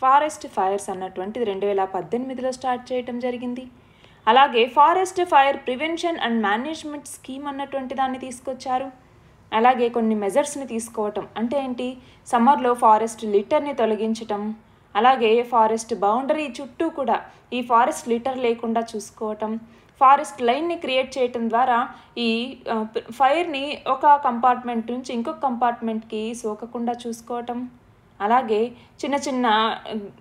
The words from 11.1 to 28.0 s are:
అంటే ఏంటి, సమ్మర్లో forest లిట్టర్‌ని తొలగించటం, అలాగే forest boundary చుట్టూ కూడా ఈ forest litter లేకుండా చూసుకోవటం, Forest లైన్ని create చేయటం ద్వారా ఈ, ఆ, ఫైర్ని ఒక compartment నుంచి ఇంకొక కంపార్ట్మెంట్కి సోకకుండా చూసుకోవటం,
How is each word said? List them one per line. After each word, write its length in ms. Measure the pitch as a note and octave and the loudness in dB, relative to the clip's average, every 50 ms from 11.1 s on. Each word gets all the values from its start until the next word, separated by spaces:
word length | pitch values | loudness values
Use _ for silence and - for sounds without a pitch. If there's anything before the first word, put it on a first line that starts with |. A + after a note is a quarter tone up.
| G#3 G3+ - - - | -4 -6 -8 -8 -6
అంటే 200 | G#3 A3+ A#3+ C#4+ C#4 C4+ | -6 -4 -2 -2 -2 -4
ఏంటి, 240 | B3+ B3 B3+ B3 B3+ B3+ - - - - _ _ - | -4 -6 -6 -6 -8 -8 -12 -18 -20 -20 _ _ -2
సమ్మర్లో 420 | B3+ A#3 A#3 C4 C#4+ - B3+ A#3+ B3 | 2 4 6 6 6 6 2 0 2
forest 500 | A#3+ B3+ A3 G#3+ A3 A3+ A3+ - - A3+ | 4 6 6 6 6 4 -2 -4 -6 -2
లిట్టర్‌ని 480 | G#3+ G3+ G#3+ A3 - D4+ D4 C#4+ D4 C#4 | 2 2 2 2 2 0 0 0 -2 0
తొలగించటం, 800 | C#4 A3+ A3 G#3+ G3 A3 A3 A3+ A3 G#3+ - G#3 G3+ G#3 A3 A3 - - _ _ _ _ _ - | 0 0 0 0 0 -2 -2 -2 -4 -4 -6 -6 -4 -4 -6 -8 -10 -14 _ _ _ _ _ 0
అలాగే 480 | G#3 A#3 B3+ C4+ A#3 A#3 G#3+ A3+ A#3+ A#3+ | 4 4 4 4 4 4 4 4 4 2
forest 520 | A#3+ B3 A3+ A3 A3 A3+ A3+ - - A3+ | 2 4 4 4 4 2 -2 -4 -6 -4
boundary 520 | F#3 G3+ G3+ A3 B3+ C#4 C4 D#4 D#4 D4+ C4 A#3 D4 | 0 2 2 2 2 0 0 -2 -2 -2 -6 -8 -10
చుట్టూ 280 | C#4 - - - E4 D#4+ | -12 -12 -6 -4 -4 -4
కూడా 280 | - C#4+ C4 A3+ G3 - - - - - _ _ A#3+ | -2 -2 0 0 0 -2 -2 -8 -18 -20 _ _ -6
ఈ 80 | B3+ | -6
forest 480 | A#3 B3 A#3 A3 B3+ D4+ D4+ - - B3 | 0 2 4 4 4 4 0 -4 -2 -2
litter 280 | A#3 A#3 A#3 C4+ B3+ | -2 0 0 -2 -2
లేకుండా 460 | B3+ B3 A#3 A#3 A#3 A#3 A3+ A3 A#3 A3+ - - | 0 0 0 0 0 -2 -2 -2 -2 -2 -4 -8
చూసుకోవటం, 640 | G#3 G3+ - - - A3+ G#3+ G#3+ G#3+ G#3+ A3 A3 A3+ - - - - _ _ _ _ | -10 -12 -12 -10 -8 -8 -6 -6 -6 -6 -6 -6 -8 -10 -14 -20 -20 _ _ _ _
Forest 400 | B3+ C4 C#4+ C#4+ D4+ - - - | 6 6 6 6 2 -4 -6 -2
లైన్ని 340 | B3 A#3 B3+ D4 E4+ F4 E4+ | 0 0 0 0 -2 -4 -4
create 420 | E4+ D#4 C4 B3+ C4 C4 C4 - | -4 -4 -2 0 0 -2 -2 -2
చేయటం 320 | C#4 B3 A#3+ B3+ A#3 A#3 A3+ | -2 -2 -2 -2 -4 -2 0
ద్వారా 300 | A3+ A#3 C4 B3+ A#3 A#3 C4 - - - - - _ | 2 2 2 2 2 0 0 -2 -8 -16 -20 -12 _
ఈ, 120 | A#3+ A#3 A3+ A3+ A#3 B3 C4+ C4+ - - - A3+ | -2 0 0 0 -2 -4 -6 -10 -12 -8 -6 -4
ఆ, 120 | A3 A3 A3 - A#3+ - - | -4 -4 -4 -6 -8 -8 -6
ఫైర్ని 540 | A3+ - C4 C4 D4 E4+ F4 E4+ C#4 C4+ C#4 D4 - - - | 0 2 4 4 4 2 0 -2 -4 -6 -6 -6 -8 -6 -4
ఒక 280 | A3+ C4 C4 D#4 D4 C#4+ | -2 -2 4 6 6 6
compartment 760 | C#4+ C#4+ B3 A#3 A#3 B3+ B3+ B3 A#3 A#3+ A#3+ A#3+ A3+ A3+ - | 6 4 0 0 2 2 2 2 2 -2 -4 -4 -4 -4 -4
నుంచి 220 | A#3+ B3+ C4 - B3+ | -8 -8 -6 -6 -6
ఇంకొక 280 | A#3 A#3 D#4+ D#4+ - C#4+ B3+ | -4 -4 -6 -6 -4 -4 -4
కంపార్ట్మెంట్కి 720 | A#3+ A#3+ B3 A#3+ A#3+ - A#3 A3+ A3 A3 - - A3 G#3+ A3 A3+ A#3+ A#3 - | -2 0 -2 -2 -2 -2 -6 -6 -6 -6 -8 -8 -8 -6 -6 -6 -8 -6 -6
సోకకుండా 520 | G#3+ G#3 - A#3 A#3 - A#3+ A#3 A#3 A#3+ A#3+ - | -8 -8 -8 -10 -10 -8 -6 -4 -4 -6 -6 -8
చూసుకోవటం, 600 | A#3 A3+ - - - A#3+ A#3+ A#3+ A#3+ A#3+ B3 B3+ B3 - _ _ _ _ _ | -10 -10 -10 -10 -10 -8 -8 -8 -8 -8 -8 -10 -12 -14 _ _ _ _ _